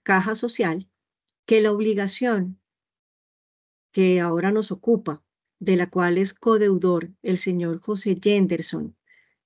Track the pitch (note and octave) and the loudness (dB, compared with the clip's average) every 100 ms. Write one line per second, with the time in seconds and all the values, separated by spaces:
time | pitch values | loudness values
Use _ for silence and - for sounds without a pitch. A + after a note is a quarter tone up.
0 | - F#3+ F#3+ A3 A#3+ - F3+ D#3+ F#3+ _ | 0 0 0 -4 -6 -4 -4 -4 -10 _
1 | _ _ _ _ - A3 G#3+ G#3 A3 G3+ | _ _ _ _ 2 4 4 2 0 0
2 | G3 - B3 G#3 F3+ F#3 _ _ _ _ | -2 -2 -2 -2 -4 -8 _ _ _ _
3 | _ _ _ _ _ _ _ _ _ - | _ _ _ _ _ _ _ _ _ 0
4 | F#3 F3+ F3 E3+ F#3+ G#3+ G#3 F#3+ - A3+ | 2 2 0 0 0 0 -2 -4 0 0
5 | E3 D3+ _ _ _ _ G3 F#3 F3+ F3+ | 0 -10 _ _ _ _ 0 0 0 0
6 | F3 F3 F#3+ - A3+ A3 G#3 F#3 F#3 F3 | 0 2 -2 -2 0 2 4 2 2 0
7 | E3+ - A#3 F3+ G3 F3+ E3+ E3 - G#3 | -4 -10 -4 -4 -2 -4 -4 -6 -6 -6
8 | G#3 F3 G3+ G3+ F#3 E3 - D#3+ D3+ - | -4 -2 0 2 2 0 -6 -8 -10 -14
9 | _ _ _ _ | _ _ _ _